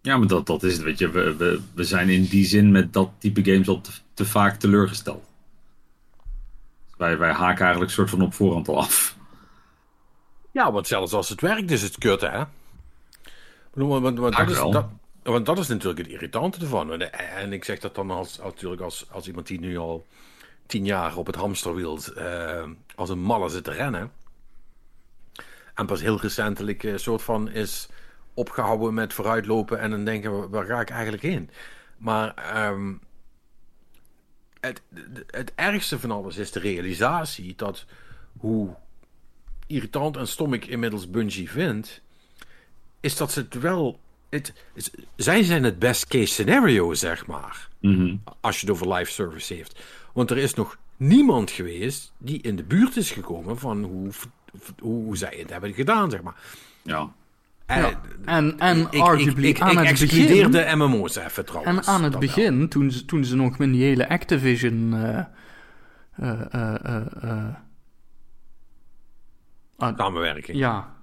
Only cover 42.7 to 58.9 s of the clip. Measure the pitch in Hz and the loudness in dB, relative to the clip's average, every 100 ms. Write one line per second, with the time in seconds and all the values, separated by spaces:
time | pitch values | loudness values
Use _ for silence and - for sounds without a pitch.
42.7 | - - _ 151 - 147 - 117 123 156 | -20 -20 _ -6 -2 -4 -4 -6 -4 -2
43.7 | 185 143 - - _ _ 147 139 - - | -2 -2 -6 -18 _ _ -10 -10 -18 -20
44.7 | - - - - - - 190 190 170 127 | -14 -12 -12 -20 -4 2 4 6 4 2
45.7 | 87 113 123 - 131 104 - 104 247 226 | 2 2 2 0 2 2 0 4 6 6
46.7 | 113 85 76 87 82 - 73 69 - - | 4 2 0 -4 -6 -8 -12 -12 -14 -16
47.7 | - 101 95 90 98 - - 113 104 98 | -2 2 4 2 -2 -10 -6 -4 -2 -2
48.7 | 92 90 92 87 - 92 78 - 87 80 | -2 0 -2 -4 -6 -8 -8 -12 -12 -14
49.7 | - - - - - 120 123 135 - 104 | -18 -20 -20 -10 -2 0 0 0 -2 -4
50.7 | - - - 131 226 285 135 101 - 87 | -6 -20 -2 6 8 8 4 2 -4 -8
51.7 | 85 110 139 - - 123 147 120 98 82 | -6 -6 -6 -14 -16 -10 -8 -4 -6 0
52.7 | 156 254 240 196 - 95 85 85 117 131 | 4 4 4 -4 -4 -8 -10 -6 -6 -4
53.7 | 104 101 92 95 101 123 _ - 98 - | -4 -4 -6 -8 -10 -16 _ -20 -20 -20
54.7 | 95 117 117 110 101 - - - - 104 | -10 -6 -4 -4 -6 -6 -10 -12 -10 -10
55.7 | 101 139 220 196 101 85 - - - - | -4 0 2 2 -2 -8 -16 -20 -20 -20
56.7 | _ - 78 76 - _ _ _ _ - | _ -8 -6 -6 -12 _ _ _ _ -2
57.7 | 131 156 - - - - 165 151 156 180 | 2 2 0 -10 -12 0 2 2 2 2
58.7 | 170 165 | 4 2